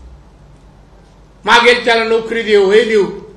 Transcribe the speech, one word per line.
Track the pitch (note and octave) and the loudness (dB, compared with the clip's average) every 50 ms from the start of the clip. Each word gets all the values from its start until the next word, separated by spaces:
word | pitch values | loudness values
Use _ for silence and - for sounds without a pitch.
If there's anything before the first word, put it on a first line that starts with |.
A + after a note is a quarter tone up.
| - - - - - - - - - - - - - - - - - - - - - - _ - - - _ _ - | -20 -20 -20 -20 -20 -20 -20 -20 -20 -20 -20 -20 -20 -20 -20 -20 -20 -20 -20 -20 -20 -20 _ -20 -20 -20 _ _ -4
"मागेल | G3+ A#3 A#3+ A#3 A#3+ A#3+ - - | 0 2 2 4 2 0 0 0
त्याला | B3 A#3 A3+ A3+ | -2 -2 -2 0
नोकरी | A3 A3+ A3+ A3+ - A3+ A3+ | -2 -2 -4 -4 -4 -6 -6
देऊ, | A3 G#3 G#3+ G3+ G3 F#3+ | -4 0 2 2 2 4
हे | G3+ A3 A#3+ | 2 2 2
देऊ." | G#3+ A3 G#3 F#3 - - - - - - | 2 0 0 0 -2 -4 -12 -18 -20 -20